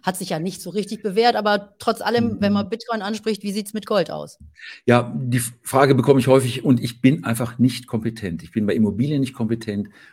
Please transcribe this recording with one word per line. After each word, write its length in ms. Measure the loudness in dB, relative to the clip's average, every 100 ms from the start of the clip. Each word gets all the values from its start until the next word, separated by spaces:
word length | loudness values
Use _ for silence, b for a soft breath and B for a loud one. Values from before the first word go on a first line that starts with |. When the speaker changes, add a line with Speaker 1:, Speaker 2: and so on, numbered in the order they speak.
Speaker 1:
Hat 140 | -4 -4
sich 140 | -6
ja 80 | -4
nicht 220 | -6 -8
so 80 | -8
richtig 320 | -6 -6 -6
bewährt, 340 | -2 2 2 2
aber 380 | 0 0 -2 _
trotz 220 | -4 -2
allem, 240 | -2 0 0
Speaker 2:
Mhm. 20 | 0
Speaker 1:
wenn 120 | 0
man 160 | 0 -2
Bitcoin 340 | -8 -6 -6
anspricht, 400 | -6 -6 -4 -4
wie 100 | -4
sieht's 220 | -6 -6
mit 120 | -10 -2
Gold 240 | 0 0
aus? 280 | -6 -12 -16 -20 B B B 2
Speaker 2:
Ja, 260 | 2 2 -6
die 220 | -2 -2
F-, 140 | -4 -10
Frage 320 | -2 2 6
bekomme 260 | 6 6 4
ich 60 | 6
häufig 360 | 4 4 -2
und 160 | 2 2
ich 180 | 2 2
bin 240 | 2 2
einfach 340 | 0 -4 -4 2
nicht 280 | 0 0 -6
kompetent. 560 | -6 -6 -6 -8 -8
Ich 100 | -6
bin 140 | -2 0
bei 80 |
Immobilien 460 | 2 2 0 0 0
nicht 140 | -2
kompetent 540 | -4 -4 -4 -4 -6 -6 b b